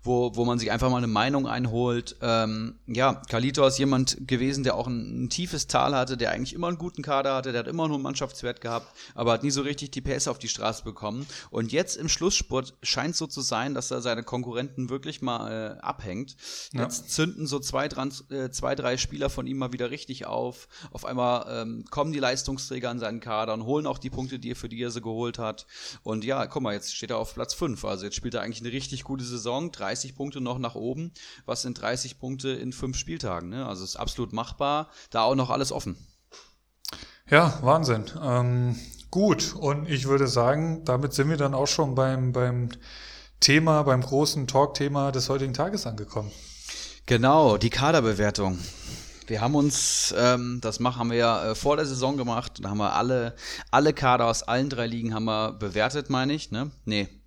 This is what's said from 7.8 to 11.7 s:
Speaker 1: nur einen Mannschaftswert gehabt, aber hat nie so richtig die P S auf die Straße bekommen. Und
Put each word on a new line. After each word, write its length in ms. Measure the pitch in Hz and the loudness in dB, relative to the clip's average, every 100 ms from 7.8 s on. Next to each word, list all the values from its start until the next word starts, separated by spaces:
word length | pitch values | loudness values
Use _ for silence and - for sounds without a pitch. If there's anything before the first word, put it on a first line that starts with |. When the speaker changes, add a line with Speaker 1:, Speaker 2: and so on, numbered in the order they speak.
| 160 | 0
Speaker 1:
nur 100 | 147 | 0
einen 60 | |
Mannschaftswert 560 | 135 135 135 - 120 120 | -2 -4 -6 -6 -8 -6
gehabt, 280 | 117 117 - - - | -4 -6 -6 -20 -16
aber 200 | - 117 | -2 2
hat 100 | 113 | 2
nie 80 | 143 | 2
so 100 | 135 | 0
richtig 300 | 139 143 143 | -2 -4 -8
die 100 | - | -8
P 120 | 139 | -4
S 140 | 135 143 | -2 -2
auf 120 | 123 | -4
die 80 | 113 | -6
Straße 360 | - 107 110 | -2 -2 -4
bekommen. 440 | 117 104 107 113 147 - - | -10 -8 -6 -6 -8 -14 -8
Und 200 | - 113 | -4 0